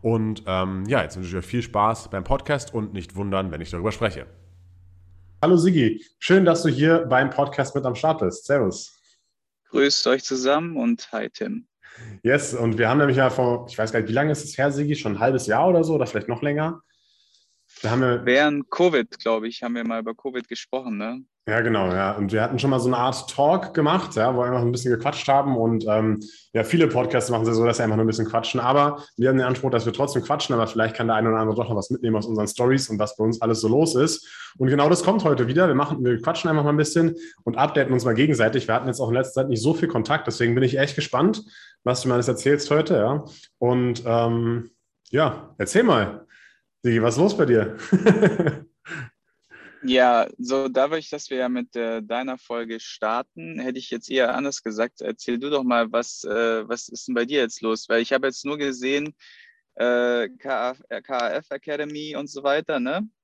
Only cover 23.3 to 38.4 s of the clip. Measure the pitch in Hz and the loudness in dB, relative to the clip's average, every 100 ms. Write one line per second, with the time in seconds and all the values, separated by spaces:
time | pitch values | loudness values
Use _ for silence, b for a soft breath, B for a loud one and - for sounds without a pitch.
23.3 | - 143 185 - - 147 180 - - 117 | 0 2 2 0 0 2 2 0 0 0
24.3 | 123 123 127 120 120 123 113 131 - - | 2 0 2 0 0 0 0 0 -2 2
25.3 | 139 143 123 113 113 104 107 110 104 B | 2 4 2 2 0 2 2 2 0 B
26.3 | B B 117 113 170 160 123 123 127 - | B B -2 2 4 4 2 0 0 0
27.3 | 117 113 113 117 113 113 110 113 110 110 | 0 2 4 2 2 0 2 2 0 0
28.3 | 113 - 127 120 143 147 147 B - 123 | -2 -2 -2 2 4 2 0 B -2 2
29.3 | 131 127 127 131 117 113 107 139 135 113 | 2 2 0 0 0 0 -2 -2 -2 -2
30.3 | 143 - 123 110 110 113 113 113 110 113 | -2 0 0 0 0 0 0 0 2 2
31.3 | 110 110 107 113 107 - 131 120 110 110 | 2 0 0 -2 -4 -4 -2 0 0 -2
32.3 | 107 104 - 123 135 131 107 107 - 110 | -2 -2 0 2 2 0 -2 -4 0 -2
33.3 | 113 113 110 107 127 160 123 156 - - | 0 -2 0 2 2 2 2 2 0 -10
34.3 | - - - 131 143 147 175 185 214 170 | -20 -20 -4 0 4 4 4 2 2 2
35.3 | 139 120 143 180 135 143 156 123 117 135 | 2 2 4 4 2 0 0 0 0 0
36.3 | 165 170 156 147 147 151 170 165 165 B | -2 0 2 2 2 2 2 2 0 B
37.3 | B - 113 139 151 131 127 120 113 151 | B -6 0 2 2 2 2 2 2 2
38.3 | 127 | 4